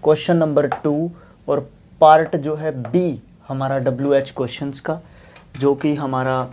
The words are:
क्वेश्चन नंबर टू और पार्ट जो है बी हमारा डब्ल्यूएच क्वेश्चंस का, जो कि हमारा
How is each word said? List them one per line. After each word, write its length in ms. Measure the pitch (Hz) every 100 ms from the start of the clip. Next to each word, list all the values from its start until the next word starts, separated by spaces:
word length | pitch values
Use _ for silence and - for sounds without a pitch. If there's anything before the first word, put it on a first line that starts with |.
क्वेश्चन 320 | 156 151 - 170
नंबर 300 | 156 147 139
टू 440 | - 151 147 170 - - _ -
और 220 | 139 127 - - -
पार्ट 360 | 156 160 160 160
जो 180 | 147
है 280 | 151 156 131
बी 400 | 113 170 175 117 - - -
हमारा 300 | 135 135 135
डब्ल्यूएच 560 | 127 123 143 139 135 -
क्वेश्चंस 440 | 123 - 139 135
का, 200 | - 165 - - - - - -
जो 140 | 139
कि 200 | 139 151
हमारा 540 | 147 135 127 131 131 123